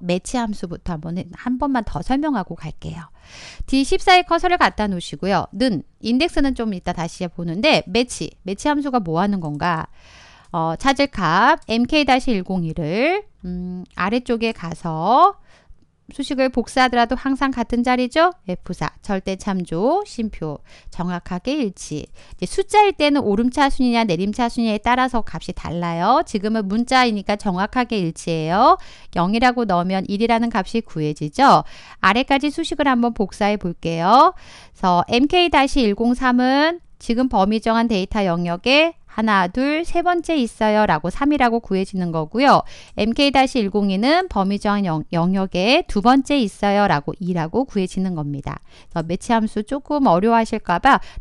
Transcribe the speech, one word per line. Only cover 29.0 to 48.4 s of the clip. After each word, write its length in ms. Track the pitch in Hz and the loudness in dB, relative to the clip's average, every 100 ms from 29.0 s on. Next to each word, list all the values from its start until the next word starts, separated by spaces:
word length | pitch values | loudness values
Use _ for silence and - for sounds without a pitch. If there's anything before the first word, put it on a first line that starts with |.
| - - | -8 -2
영이라고 500 | 185 226 254 247 220 | 0 2 2 2 0
넣으면 400 | 175 180 190 - | 0 0 -2 -2
일이라는 440 | 202 233 226 233 | -2 0 2 0
값이 280 | 226 185 226 | -2 -2 -4
구해지죠? 840 | - 160 151 151 151 - 269 165 - - - - | -6 -4 -4 -4 -6 4 6 6 4 -10 -20 -2
아래까지 500 | 190 220 269 277 294 | 0 2 2 0 0
수식을 360 | 285 320 339 285 | -4 -6 -2 0
한번 280 | 247 240 226 | 2 0 -2
복사해 420 | 190 - 202 208 | -4 -2 -2 0
볼게요. 800 | 175 170 165 165 175 247 339 - - - - | -4 -6 -6 -2 4 6 6 4 -10 -20 -20
그래서 300 | - 190 175 - | -2 2 2 2
엠케이 420 | 240 285 359 349 | 2 2 4 4
다시 320 | 294 269 294 | 4 2 2
일공삼은 1000 | 220 202 233 247 254 247 254 277 311 349 - - | 2 2 0 0 0 2 2 2 2 -2 -10 -14
지금 300 | - 233 254 | -4 -2 0
범위 320 | 214 190 220 | 2 2 0
정한 260 | 226 226 226 | 0 0 0
데이터 380 | 202 190 220 196 | 0 -2 -2 0
영역에 680 | 170 175 175 240 285 330 - - | 0 -2 -4 2 4 2 -2 -10
하나, 420 | - 220 196 180 | -4 2 2 2
둘, 380 | 247 277 311 339 | 0 -2 -2 -2
세 160 | 339 | 0
번째 340 | 339 349 311 320 | 0 0 0 -2
있어요 500 | 233 - 220 208 208 | -2 0 2 4 2
라고 240 | 156 170 | 2 -2
삼이라고 520 | - 285 294 247 233 | -2 0 2 2 0
구해지는 500 | - 190 196 190 175 | -2 -2 -2 -4 -4
거고요. 520 | 160 156 226 277 180 - - - - | -2 -4 2 4 4 2 -10 -12 -4
엠케이 340 | 214 233 285 | -2 2 2
다시 280 | 269 262 262 | 4 2 0
일공이는 680 | 196 208 202 190 247 339 370 | 0 0 0 0 2 2 0
범위 320 | 208 190 202 | -2 -2 0
정한 240 | 208 202 | 0 0
영-, 220 | 190 156 - | 0 -2 -2
영역에 720 | 170 175 190 190 175 202 302 - | -2 0 0 0 0 2 2 2
두 140 | 208 | 2
번째 360 | 220 269 - 285 | 4 4 4 0
있어요 480 | 202 - 202 202 202 | 0 0 0 2 4
라고 280 | 147 - - | 2 -2 -6
이라고 420 | 175 175 160 220 | -4 -2 -2 -2
구해지는 500 | 269 208 185 - 185 170 | -2 -4 -4 -4 -4 -4
겁니다. 440 | 143 139 | -6 -6